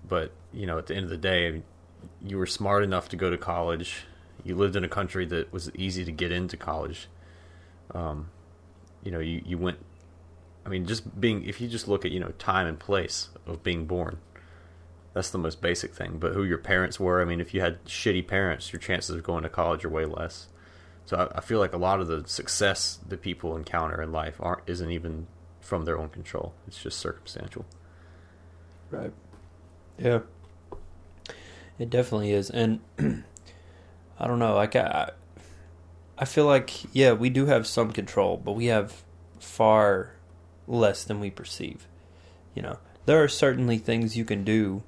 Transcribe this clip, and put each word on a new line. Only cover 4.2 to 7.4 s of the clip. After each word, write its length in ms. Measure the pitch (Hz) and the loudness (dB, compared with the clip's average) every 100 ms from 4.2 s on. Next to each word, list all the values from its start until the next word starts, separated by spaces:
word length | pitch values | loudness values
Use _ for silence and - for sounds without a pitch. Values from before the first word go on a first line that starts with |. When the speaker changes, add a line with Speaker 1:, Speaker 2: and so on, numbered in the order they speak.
| - - | -20 -14
Speaker 1:
You 100 | - | -6
lived 220 | 90 101 95 | 2 2 2
in 80 | |
a 40 | 90 | -2
country 380 | - 95 95 85 | -4 -4 -4 -2
that 260 | 85 - | -2 -4
was 180 | 95 85 | -8 -10
easy 300 | - 95 92 | -6 -4 -4
to 80 | 87 | -6
get 200 | 78 87 | -4 -2
into 240 | 90 90 92 | -2 -4 -6
college. 520 | - 76 73 90 - - - - | -6 -4 -6 -10 -16 -20 -20 -20